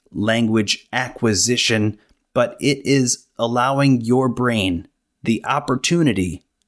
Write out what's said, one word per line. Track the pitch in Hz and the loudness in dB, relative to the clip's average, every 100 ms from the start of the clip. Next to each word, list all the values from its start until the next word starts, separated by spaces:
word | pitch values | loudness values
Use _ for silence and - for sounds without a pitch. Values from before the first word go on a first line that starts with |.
| _ | _
language | - 107 113 113 110 104 - _ | -4 -2 0 2 2 0 -4 _
acquisition, | 123 123 - 117 95 110 120 - 110 107 - _ _ _ | -6 -6 -2 0 0 0 0 0 0 0 -4 _ _ _
but | 123 120 - | -2 -2 -2
it | 143 139 - | -2 -2 2
is | 139 123 - _ - | 2 2 -2 _ -6
allowing | 117 123 131 139 139 123 | -2 0 0 2 4 2
your | 113 123 131 | 2 2 2
brain | 117 123 113 95 85 - _ _ _ | 0 0 0 0 -2 -6 _ _ _
the | 139 110 - | -2 -2 -2
opportunity | 139 139 127 - 170 151 95 87 80 _ _ | -4 -2 -4 0 0 2 0 -2 -6 _ _